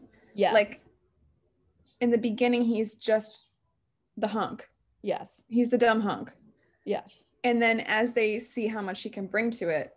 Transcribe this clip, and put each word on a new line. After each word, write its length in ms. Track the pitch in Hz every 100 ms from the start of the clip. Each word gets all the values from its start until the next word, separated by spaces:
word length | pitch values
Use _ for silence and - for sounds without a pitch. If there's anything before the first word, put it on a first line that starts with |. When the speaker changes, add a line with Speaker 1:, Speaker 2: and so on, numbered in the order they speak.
| - _ _ 202
Speaker 1:
Yes. 180 | 196
Speaker 2:
Like, 140 | 214 208 - - _ _ _ _ _ _ _ _ _ _ _
in 80 | 240
the 80 | 233
beginning, 460 | 233 214 247 240
he's 320 | 233 220 214 -
just 560 | - 220 214 - _ _ _ _ _ _ _ -
the 100 | 208
hunk. 400 | 214 170 - - _ _ _
Speaker 1:
Yes. 400 | 202 - - - _
Speaker 2:
He's 220 | 233 240
the 80 | 240
dumb 240 | 233 220
hunk. 300 | 202 104 - - - _ _ _
Speaker 1:
Yes. 400 | - 208 - - _ _
Speaker 2:
And 180 | 247 233
then 200 | 233 226
as 320 | - 214 233
they 260 | 233 214 214
see 280 | 240 - 220
how 140 | 220
much 220 | 196 202
he 60 | 214
can 180 | 202 190
bring 240 | 208 233
to 180 | 233 170
it, 240 | 151 -